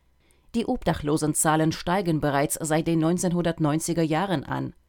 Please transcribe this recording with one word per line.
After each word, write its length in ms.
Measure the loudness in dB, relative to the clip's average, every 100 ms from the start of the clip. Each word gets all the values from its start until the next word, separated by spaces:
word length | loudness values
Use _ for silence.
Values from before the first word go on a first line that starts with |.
| _ _ _ _ _ -4
Die 100 | -2
Obdachlosenzahlen 1040 | -2 -2 -2 0 0 0 0 2 2 2
steigen 500 | 0 -2 -2 0 0
bereits 360 | 2 2 0 -2
seit 260 | 0 0 2
den 120 | 2
neunzehnhundertneunziger 1040 | 2 2 0 0 0 0 0 0 0 0
Jahren 400 | 0 0 0 -2
an. 300 | -4 -6 -6 -10